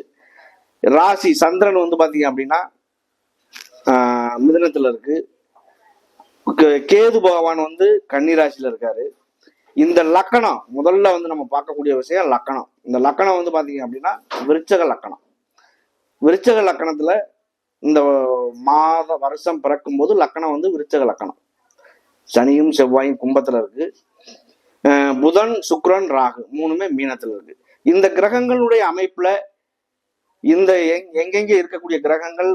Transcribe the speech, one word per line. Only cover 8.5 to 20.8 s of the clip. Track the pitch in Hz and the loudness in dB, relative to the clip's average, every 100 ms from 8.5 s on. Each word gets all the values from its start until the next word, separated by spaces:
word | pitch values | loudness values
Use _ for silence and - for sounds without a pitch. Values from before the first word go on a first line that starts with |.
| 135 131 | -2 -8
இருக்காரு. | 113 117 110 139 - _ _ _ _ _ - | -6 -8 -8 -10 -12 _ _ _ _ _ 0
இந்த | 156 175 | 2 2
லக்கணம், | 160 175 - 240 226 139 - | 4 2 2 0 0 -4 -8
முதல்ல | 131 151 185 202 | -2 0 2 2
வந்து | 175 170 | 0 -4
நம்ம | 160 131 | -8 -6
பார்க்கக்கூடிய | 143 147 147 143 131 | -6 -6 -6 -2 -2
விஷயம் | 131 175 170 | -2 -2 0
லக்கணம். | 123 - 135 - _ | -2 -4 -10 -10 _
இந்த | - 123 | -6 -2
லக்கணம் | 135 143 196 185 | 0 0 0 0
வந்து | 175 | -2
பாத்தீங்க | 165 143 143 | -4 -6 -8
அப்படின்னா, | 123 127 165 190 _ - 127 | -10 -8 -8 -8 _ -10 -2
விருச்சக | 156 160 196 160 | -2 0 0 0
லக்கணம். | 117 104 92 _ _ _ _ _ _ _ _ _ _ | -4 -10 -18 _ _ _ _ _ _ _ _ _ _
விருச்சக | 147 185 214 220 | 0 2 2 2
லக்கணத்துல | 196 156 160 151 156 208 208 _ _ _ _ _ | 2 0 -4 -4 -2 -2 -4 _ _ _ _ _
இந்த | 143 151 143 139 131 127 123 120 | 0 2 4 2 0 -2 -4 -4
மாத | 127 147 156 165 160 160 | 0 2 2 0 -2 -4
வருஷம் | 139 - - 160 | -4 -6 -6 -4
பிறக்கும் | 139 147 - 139 | -2 -4 -4 -2
போது | 151 208 | 0 2
லக்கணம் | 147 - 160 | 0 -2 -6
வந்து | 147 180 | -4 -4
விருச்சக | 165 | -4